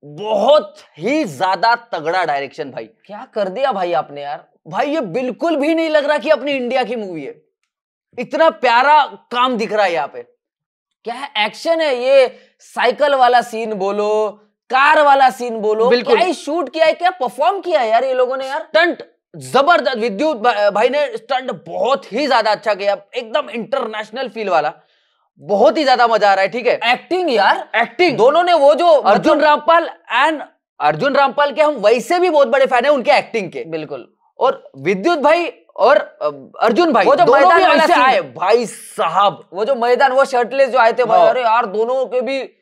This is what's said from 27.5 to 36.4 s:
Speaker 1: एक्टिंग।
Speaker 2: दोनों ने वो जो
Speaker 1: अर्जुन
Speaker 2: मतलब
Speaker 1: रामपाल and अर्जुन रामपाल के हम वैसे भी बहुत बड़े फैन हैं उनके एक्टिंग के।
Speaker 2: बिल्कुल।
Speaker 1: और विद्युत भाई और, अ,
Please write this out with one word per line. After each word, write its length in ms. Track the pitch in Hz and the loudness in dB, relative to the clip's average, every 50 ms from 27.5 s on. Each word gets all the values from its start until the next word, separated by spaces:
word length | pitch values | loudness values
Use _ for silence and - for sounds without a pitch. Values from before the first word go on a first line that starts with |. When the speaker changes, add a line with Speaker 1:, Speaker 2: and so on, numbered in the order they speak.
| 302 359 339 - - | 2 0 -4 -6 -2
Speaker 1:
एक्टिंग। 400 | 214 233 226 - _ 359 349 269 | -2 -2 -2 0 _ 0 0 2
Speaker 2:
दोनों 260 | 190 208 254 294 330 359 | 4 2 4 4 2 2
ने 100 | 349 349 | 2 2
वो 220 | 320 277 277 302 | 4 4 4 4
जो 120 | - 339 | 4 4
Speaker 1:
अर्जुन 520 | 349 320 277 214 185 208 233 165 311 311 311 | 4 4 4 4 4 2 4 4 2 2 4
Speaker 2:
मतलब 100 | 285 311 | 4 2
Speaker 1:
रामपाल 420 | 294 294 294 - 330 339 - 175 - _ _ - 214 240 285 | 2 2 2 2 2 2 2 -2 -10 _ _ -6 -2 0 0
and 180 | 311 320 285 220 - _ _ _ _ _ _ | 0 -2 -4 -10 -16 _ _ _ _ _ _
अर्जुन 340 | 143 147 156 156 180 277 269 | -2 0 0 0 -2 0 2
रामपाल 380 | 277 277 277 214 - 294 285 262 | 2 0 0 2 0 -2 -2 2
के 100 | 247 302 | 0 0
हम 120 | 302 302 | 0 0
वैसे 440 | 254 190 208 233 254 - - 339 359 | 2 2 2 2 2 0 -2 -2 0
भी 120 | 359 370 | 0 2
बहुत 180 | 311 294 277 233 | 2 2 2 2
बड़े 180 | 233 269 269 | 2 0 0
फैन 180 | 254 269 247 233 | 2 2 0 2
हैं 80 | 285 294 | 2 0
उनके 180 | 277 220 240 | 0 2 2
एक्टिंग 420 | 285 220 175 - - 226 196 165 - | 2 2 2 -2 -6 -6 -6 -6 -10
के। 120 | 135 117 | -12 -12
Speaker 2:
बिल्कुल। 500 | 165 160 165 156 143 147 131 110 _ _ _ _ _ _ _ | -8 -10 -10 -10 -10 -12 -14 -14 _ _ _ _ _ _ _
Speaker 1:
और 320 | - 254 - - _ - _ 135 | -2 -2 -2 -2 _ -20 _ -8
विद्युत 400 | 135 165 208 185 196 320 349 311 | -4 -4 -4 -2 0 -2 -2 0
भाई 340 | 247 285 320 349 349 302 - _ _ _ _ | 2 2 2 2 0 -6 -10 _ _ _ _
और, 200 | - - 226 285 | 0 2 2 2
अ, 540 | 302 - - - _ - 151 147 139 | 2 0 -4 -12 _ -8 -6 -6 -8